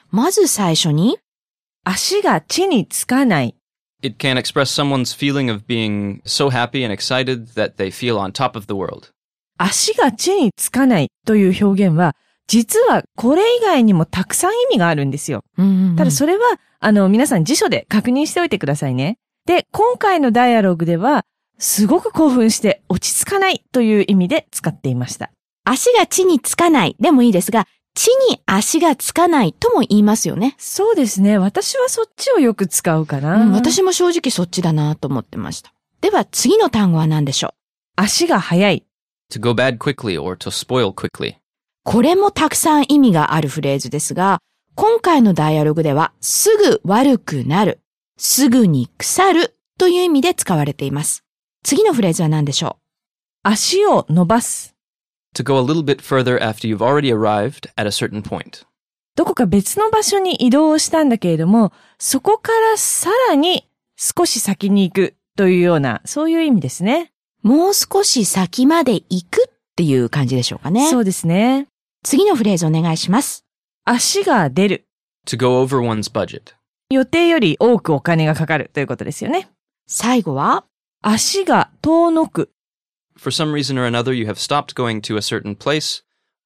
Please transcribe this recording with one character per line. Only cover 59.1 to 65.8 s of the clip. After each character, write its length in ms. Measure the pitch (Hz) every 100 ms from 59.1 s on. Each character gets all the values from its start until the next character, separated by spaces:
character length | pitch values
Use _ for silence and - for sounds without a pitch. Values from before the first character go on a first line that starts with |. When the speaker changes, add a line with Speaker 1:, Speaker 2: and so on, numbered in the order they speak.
| -
Speaker 2:
ど 100 | 349
こ 80 |
か 120 | 349 214
別 340 | 202 190 -
の 100 | 440
場 140 | 440
所 160 | 427 392
に 160 | 370 -
移 140 | 247
動 280 | 269 311 311
し 140 | -
た 120 | 320
ん 60 | 294
だ 80 | 233
け 120 | 180
れ 80 | 160
ど 100 | 165
も、 260 | 226 202 _ _ -
そ 240 | - 269
こ 160 | - 440
か 140 | -
ら 260 | 453 453 427
さ 320 | - - 339 466 494
ら 60 | 294
に 320 | 330 349 - _ _ -
少 300 | - - 349
し 140 | 233
先 300 | 202 190 196
に 140 | 202
行 100 | 185
く 220 | 196 185 _ _ -
と 120 | 185
い 100 | 180
う 40 |
よ 140 | 175
う 40 |
な、 220 | 160